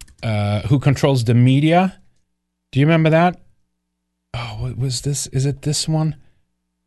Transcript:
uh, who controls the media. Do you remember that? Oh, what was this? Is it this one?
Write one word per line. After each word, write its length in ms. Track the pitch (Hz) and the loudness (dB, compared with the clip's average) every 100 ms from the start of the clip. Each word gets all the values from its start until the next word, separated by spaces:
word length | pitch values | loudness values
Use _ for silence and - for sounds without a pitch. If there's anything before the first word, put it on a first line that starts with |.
| - - | -20 -10
uh, 400 | 117 104 104 104 | -6 -4 -2 -2
who 160 | - 143 | 0 0
controls 440 | 147 131 147 135 | 0 0 0 0
the 100 | 113 | 2
media. 640 | 120 127 135 156 170 185 - _ _ _ _ _ _ _ | 4 4 4 2 2 0 -4 _ _ _ _ _ _ _
Do 80 | 127 | 0
you 60 | 147 | 2
remember 240 | 165 160 | 4 4
that? 300 | 160 175 165 - _ _ _ _ _ _ _ _ | 4 2 -2 -14 _ _ _ _ _ _ _ _
Oh, 240 | 120 120 110 | -12 -10 -10
what 180 | 123 113 | -8 -6
was 240 | 135 123 | -6 -4
this? 260 | 143 143 - | -6 -6 -4
Is 180 | 135 139 | -4 -2
it 160 | 135 | -4
this 260 | 147 147 - | -4 -4 -2
one? 300 | 156 160 - _ _ _ _ _ _ | -2 -2 -6 _ _ _ _ _ _